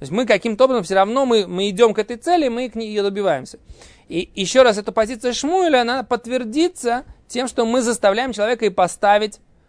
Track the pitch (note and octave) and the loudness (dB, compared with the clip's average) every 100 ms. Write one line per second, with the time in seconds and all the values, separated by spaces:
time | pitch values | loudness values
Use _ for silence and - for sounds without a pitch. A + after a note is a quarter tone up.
0 | C3+ G3+ A#3+ G#3 A#3 G#3+ C4 B3 E3+ F#3+ | -6 -2 2 0 0 2 2 2 0 2
1 | G3 B3+ C4 A3+ F#3 F3+ G3+ F#3+ A#3 G#3+ | 2 2 2 2 0 -2 -2 2 2 2
2 | G#3 A#3+ E4 F4 C#4 A#3 B3+ A3 A3 G#3 | -4 -6 0 0 0 -2 -6 -8 -6 -4
3 | G3+ G3 G3 C#3 - - - - - - | -2 -2 0 -2 -4 -18 -20 -20 -20 -20
4 | - E3 - - F#3 B3+ B3+ G#3 G#3 G3+ | -10 -8 -6 -6 0 4 4 4 -2 -2
5 | G#3+ B3 B3 A#3 C#4+ F#4+ F4 C4 A#3 C4 | -2 -2 -6 -4 0 0 2 2 2 -2
6 | B3 B3 A#3 B3+ A#3+ C4 F4 - A#3+ A#3+ | -4 -6 -4 -6 -4 -2 -2 -2 -4 -4
7 | - - - A#3+ B3+ - A3+ B3+ A#3+ A3+ | -6 -20 -10 -6 -4 -2 0 0 0 0
8 | G3+ G#3 C4 G#3 G#3+ A#3+ G#3+ F#3 F3 - | 2 2 -2 -2 -2 0 0 0 0 2
9 | G3+ G#3 G#3+ - _ _ | 2 2 0 -8 _ _